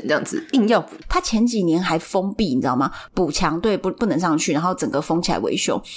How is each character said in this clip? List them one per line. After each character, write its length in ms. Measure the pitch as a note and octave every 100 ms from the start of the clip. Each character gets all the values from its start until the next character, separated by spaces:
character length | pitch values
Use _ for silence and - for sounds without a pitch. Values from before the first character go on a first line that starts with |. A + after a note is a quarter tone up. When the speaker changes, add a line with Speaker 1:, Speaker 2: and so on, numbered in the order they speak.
| B2
Speaker 1:
这 60 |
样 100 | D3
子， 220 | - - -
硬 160 | C4+ G#3+
要 120 | G#3+
补。 100 | - - -
Speaker 2:
他 120 | F4+
前 260 | - A3+ A#3+
几 180 | A3+
年 180 | F3 E3
还 160 | F#3 E3
封 340 | - G3 G3 -
闭， 180 | G3
你 80 | B2+
知 60 | C3
道 80 | B2+
吗？ 160 | C3 - - -
补 160 | E3
强 280 | - D#3+ D#3+
队 160 | A3 F#3
不， 140 | F#3
不 140 | - A3+
能 140 | D#3
上 180 | F3+ D#3
去， 160 | -
然 80 | D3
后 140 | F3 F3+
整 140 | -
个 100 | C#3
封 180 | - E3+
起 120 | F3+
来 80 | F2
维 180 | G#2+ F3+
修。 240 | - - -